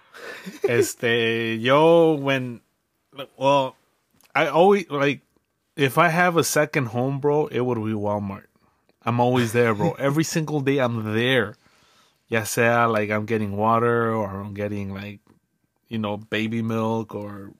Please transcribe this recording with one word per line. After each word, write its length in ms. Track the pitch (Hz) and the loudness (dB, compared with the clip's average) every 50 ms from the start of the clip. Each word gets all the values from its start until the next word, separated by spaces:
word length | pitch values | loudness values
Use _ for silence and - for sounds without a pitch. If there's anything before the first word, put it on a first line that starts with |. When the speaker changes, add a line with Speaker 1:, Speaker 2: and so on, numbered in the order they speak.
| _ _ | _ _
Speaker 1:
<laughs> 560 | - - - - - - - 185 - - - | -20 -20 -18 -18 -18 -16 -16 -18 -12 -6 -2
Speaker 2:
Este, 880 | 381 120 120 117 - - - - 117 117 120 117 113 113 113 117 113 113 113 | 0 2 2 0 0 -2 -4 -2 -2 0 0 0 0 -2 -2 -2 -4 -4 -2
yo, 540 | 113 127 135 147 156 165 170 170 165 160 160 | 2 2 4 6 6 6 8 8 6 6 4
when, 460 | 143 139 139 135 131 127 123 120 107 _ _ _ _ _ _ _ _ _ _ - 139 135 - _ | 2 0 -2 -2 -2 -2 -6 -10 -14 _ _ _ _ _ _ _ _ _ _ -16 -16 -16 -16 _
well, 380 | - 131 139 143 143 135 131 - _ _ _ _ _ _ _ _ _ _ _ - | -2 0 2 2 2 0 -2 -8 _ _ _ _ _ _ _ _ _ _ _ 0
I 120 | 143 160 | 0 0
always, 420 | 147 135 160 180 196 202 202 165 - | 2 4 6 6 6 6 4 2 -2
like, 320 | 143 143 139 143 135 - _ _ _ _ _ _ _ _ _ _ - | -2 0 0 0 0 -2 _ _ _ _ _ _ _ _ _ _ -2
if 200 | - 139 131 - | 0 0 2 4
I 120 | 156 165 170 | 4 4 4
have 260 | 160 175 180 180 170 | 4 2 2 2 2
a 80 | 165 135 | 2 0
second 440 | - - 151 151 147 - 160 131 | 2 2 0 0 0 0 -2 -2
home, 320 | 113 107 120 123 135 139 139 | -2 -2 -2 -2 -2 -4 -2
bro, 280 | 135 147 147 151 151 | -2 0 0 0 -2
it 140 | - - 117 | -2 -2 -2
would 160 | 123 123 123 | -2 -2 -2
be 160 | 113 107 110 110 | -2 -2 -4 -4
Walmart. 520 | 104 101 104 104 104 104 98 98 101 - _ _ _ _ _ _ _ _ _ _ _ - | -4 -2 -2 -2 -4 -4 -6 -10 -12 -16 _ _ _ _ _ _ _ _ _ _ _ -4
I'm 140 | 117 117 120 | -2 0 2
always 320 | 120 123 127 127 120 113 104 | 2 2 4 2 2 2 2
there, 200 | 120 120 117 110 | 2 2 2 2
bro. 180 | 101 - 165 | 2 0 -2
Speaker 1:
<laughs> 80 | - - | -2 0
Speaker 2:
Every 240 | 127 139 143 156 160 | -2 0 0 0 -2
single 340 | - - 170 156 147 151 147 | 0 -2 -4 -4 -2 -4 -2
day 200 | 135 135 139 139 | 0 0 0 0
I'm 340 | 127 120 117 113 107 107 107 | 0 0 -2 -4 -4 -2 -2
there. 420 | 113 120 127 135 127 107 104 110 _ _ _ _ _ _ _ _ _ _ _ _ _ _ - | 0 0 2 2 2 0 -2 -6 _ _ _ _ _ _ _ _ _ _ _ _ _ _ -4
Ya 140 | 117 113 107 | -4 -4 -4
sea, 420 | - - 123 117 117 117 117 117 | -2 -2 2 2 2 4 4 2
like, 220 | 117 113 107 107 104 | 2 2 0 -2 -2
I'm 160 | 107 107 107 | -2 -4 -2
getting 300 | 107 113 107 107 101 98 | -2 -2 -2 -2 -4 -4
water 580 | 101 107 110 113 113 117 117 117 117 117 113 113 | 0 2 2 2 2 2 2 0 0 0 -2 -2
or 140 | 110 107 | -2 -4
I'm 260 | 95 95 98 101 104 101 | -6 -6 -10 -10 -10 -8
getting, 400 | 101 104 104 104 101 101 98 98 | -6 -6 -6 -6 -6 -8 -8 -10
like, 280 | 98 101 104 101 - _ _ _ _ _ _ _ _ _ _ _ _ _ | -10 -12 -14 -16 -18 _ _ _ _ _ _ _ _ _ _ _ _ _
you 100 | - 117 | -10 -6
know, 200 | 110 107 104 104 | -4 -4 -4 -6
baby 440 | 104 110 - 110 107 113 110 113 117 | -6 -8 -6 -4 -4 -4 -2 -4 -4
milk 540 | 113 113 113 113 110 110 113 113 110 - 101 | -4 -4 -2 -2 -2 -2 -2 -4 -6 -8 -10
or 380 | 101 104 104 101 101 98 101 - | -12 -12 -12 -14 -16 -16 -18 -20